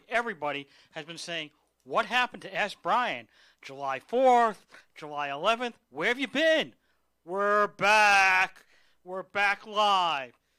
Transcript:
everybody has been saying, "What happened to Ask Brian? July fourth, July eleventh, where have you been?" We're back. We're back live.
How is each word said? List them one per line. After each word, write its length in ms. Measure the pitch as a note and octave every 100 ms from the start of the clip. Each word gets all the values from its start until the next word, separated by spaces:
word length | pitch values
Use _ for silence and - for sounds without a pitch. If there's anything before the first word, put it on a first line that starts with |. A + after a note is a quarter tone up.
| _
everybody 580 | A3+ A#3 F3 D3 C#3+ C#3 _ _
has 120 | -
been 140 | D3+ E3
saying, 320 | - E3+ D3+ _ _ _
"What 220 | B2+ D#3+ A3
happened 340 | A#3+ B3 -
to 100 | E3+
Ask 240 | F3+ G3+ -
Brian? 460 | E3+ G#3+ A#3 C3 A2+ _ _ _
July 400 | - C3+ C#3 C3+
fourth, 640 | - A#3 C4 B3 A#3 G3+ _ - _
July 340 | - D3+ D3 C#3+
eleventh, 460 | C#3 F#3 A#3 B3 - _
where 180 | C3 F3+
have 100 | B3
you 100 | C4+
been?" 440 | C4 D#4+ D#4+ D#3+ - _ _ _ _ E3
We're 400 | F#3+ G3+ G#3 G#3
back. 960 | - G3 G#3+ G#3 G3 F#3+ F#3 F#3 - _ _ _ _
We're 200 | F3+ F#3
back 420 | F3+ G3+ G3+ G3+ A3
live. 680 | G#3 G#3 G3 F3 D3 B2+ _ _